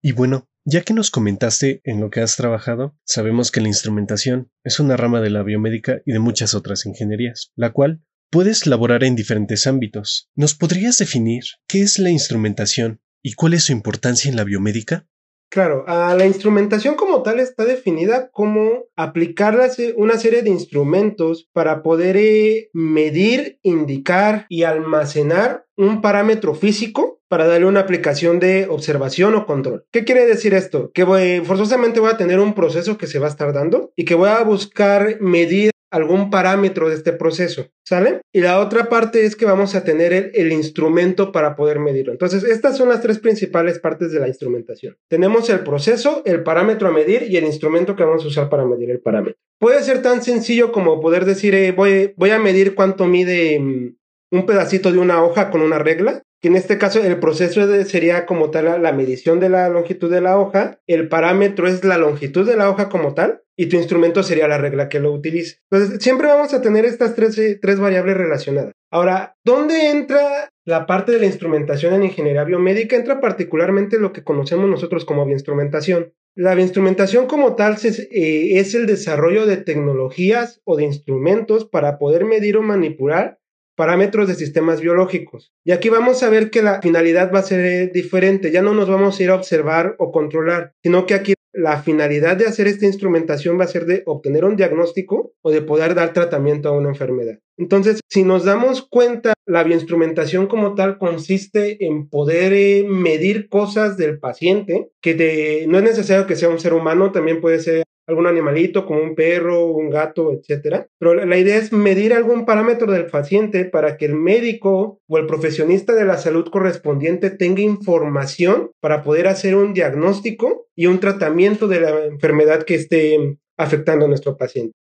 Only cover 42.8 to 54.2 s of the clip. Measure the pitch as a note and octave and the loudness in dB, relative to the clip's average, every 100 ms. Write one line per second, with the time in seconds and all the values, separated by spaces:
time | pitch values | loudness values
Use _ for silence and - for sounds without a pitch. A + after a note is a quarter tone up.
42.8 | B3 A#3 A3+ A3 A#3 G#3+ F#3+ F3 E3+ E3+ | 2 2 0 0 0 0 -2 0 -2 -2
43.8 | D#3+ D#3 E3+ D#3 C3+ C3 B2+ A#2+ A#2 A2+ | -4 -4 -4 -2 -4 -4 -6 -6 -8 -16
44.8 | A#2+ _ _ E3 F#3+ A3+ A3+ F#3 D3 C#3+ | -16 _ _ 0 2 2 2 -2 -2 -2
45.8 | E3+ A#3 C#4 D4+ G#3+ E3 D#3+ E3 G#3 G#3+ | 0 0 0 -2 -2 -2 0 0 2 0
46.8 | F#3+ D#3 D3+ A#3 A#3+ F3 D#3+ C#3+ D#3 E3 | 0 2 2 0 0 0 0 -2 0 0
47.8 | F#3 G3 D#3+ D#3+ D3+ C#3+ C#3+ C#3+ B2+ A#2+ | 0 0 0 0 -2 -4 -2 0 0 -2
48.8 | A#2+ B2+ A#2+ G#2+ G2 - _ _ A3+ C#4 | -4 -4 -2 -2 -4 -10 _ _ 2 4
49.8 | C4 B3 B3 B3 - A#3+ A3+ A#3 A3+ G#3+ | 2 0 2 0 0 -2 0 2 2 2
50.8 | F3 D#3 D#3+ F3 F#3 G3 G#3 F#3+ F#3+ F3+ | 2 2 2 2 2 0 2 2 2 2
51.8 | G3 G3 G3 F#3 F#3+ A3 G#3 F#3 G3 G3 | 4 4 0 0 2 2 2 4 2 2
52.8 | F#3+ F#3+ F3+ F3+ F3+ F3+ D#3+ D3 C3+ C3 | 0 2 2 2 2 0 2 0 -2 -4
53.8 | B2 - _ _ | -6 -12 _ _